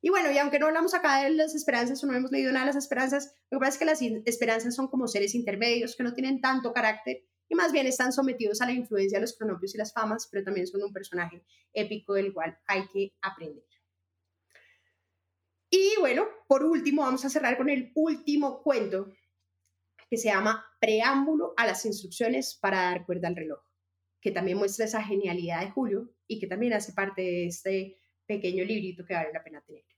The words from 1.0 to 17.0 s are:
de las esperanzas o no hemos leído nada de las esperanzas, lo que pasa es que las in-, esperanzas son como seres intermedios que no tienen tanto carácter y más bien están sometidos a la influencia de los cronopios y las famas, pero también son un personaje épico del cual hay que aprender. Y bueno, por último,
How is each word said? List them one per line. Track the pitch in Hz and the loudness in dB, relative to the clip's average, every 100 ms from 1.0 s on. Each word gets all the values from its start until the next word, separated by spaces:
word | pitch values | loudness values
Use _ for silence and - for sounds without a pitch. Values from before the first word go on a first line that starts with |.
| 339 269 | 4 4
de | 277 | 4
las | 311 311 | 2 2
esperanzas | 311 - 240 240 269 | 0 0 2 0 -2
o | 277 | -2
no | |
hemos | 247 262 | 0 0
leído | 269 262 | 0 2
nada | 262 262 | 2 2
de | |
las | 285 | 0
esperanzas, | 277 254 262 277 285 _ _ | -2 0 0 0 -4 _ _
lo | 269 | 0
que | |
pasa | 262 | 0
es | 285 | 2
que | 320 | 2
las | 311 | 2
in-, | 240 220 226 | 0 -2 -2
esperanzas | 233 226 226 240 | 0 2 2 0
son | 240 262 | -2 -2
como | 262 247 | 0 0
seres | 202 202 | 0 0
intermedios | 240 233 196 233 240 233 - | 0 -2 0 2 2 0 -4
que | |
no | 247 | -4
tienen | 240 262 269 | -2 -2 0
tanto | 262 262 240 | 2 2 0
carácter | 240 220 214 - 254 _ _ _ | 0 0 0 -6 -8 _ _ _
y | |
más | 330 339 | 2 4
bien | 285 262 | 4 2
están | 254 254 | 2 0
sometidos | 262 269 247 220 208 | 2 0 0 -2 0
a | 247 | -2
la | |
influencia | 254 240 208 196 196 | -2 -2 0 2 0
de | |
los | 226 | -2
cronopios | - 220 175 190 | -4 -4 -4 -6
y | 208 | -6
las | 214 | -6
famas, | - 214 220 - | -2 -2 -2 -4
pero | 208 | -6
también | 196 202 185 | -4 -4 -2
son | 196 | -4
un | 202 | -6
personaje | 196 196 175 170 175 _ _ _ | -8 -8 -6 -6 -8 _ _ _
épico | 220 208 214 - | -6 -4 -6 -2
del | 196 202 | 0 0
cual | 190 160 - - | -4 -8 -8 -4
hay | 196 196 | -4 -2
que | 196 196 _ | -4 -4 _
aprender. | 190 190 160 147 _ _ _ _ _ _ _ _ _ - _ _ _ _ _ _ _ _ _ _ _ | -10 -10 -16 -16 _ _ _ _ _ _ _ _ _ -20 _ _ _ _ _ _ _ _ _ _ _
Y | 370 392 427 | 4 4 4
bueno, | 302 254 427 - _ | 2 2 0 -4 _
por | 269 | 4
último, | 302 320 285 285 | 6 2 2 2